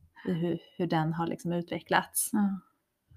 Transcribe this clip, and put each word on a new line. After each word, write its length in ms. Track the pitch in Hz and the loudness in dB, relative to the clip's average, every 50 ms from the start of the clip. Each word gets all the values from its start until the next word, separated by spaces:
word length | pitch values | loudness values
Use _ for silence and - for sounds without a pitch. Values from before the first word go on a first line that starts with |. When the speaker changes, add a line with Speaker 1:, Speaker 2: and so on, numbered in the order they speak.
| - _ _ - - | -16 _ _ -6 -4
Speaker 1:
i 40 | 185 185 | -2 0
hur, 260 | 160 175 175 160 170 - - _ | 0 0 0 0 -2 -6 -8 _
hur 100 | - 180 | -2 0
den 260 | 170 175 160 156 160 165 | 2 2 2 2 2 0
har 140 | 165 170 | 0 -2
liksom 260 | 165 165 - - 170 175 | -2 -4 -4 -4 -2 -2
utvecklats? 760 | 175 170 - - 170 - - - - - - - - - - - | -2 -2 -4 -6 -8 -2 2 2 2 2 0 -2 -4 -2 0 2
Speaker 2:
Ja. 260 | 214 202 196 196 185 - _ _ _ _ _ _ _ _ _ - | 2 2 2 0 -2 -8 _ _ _ _ _ _ _ _ _ -20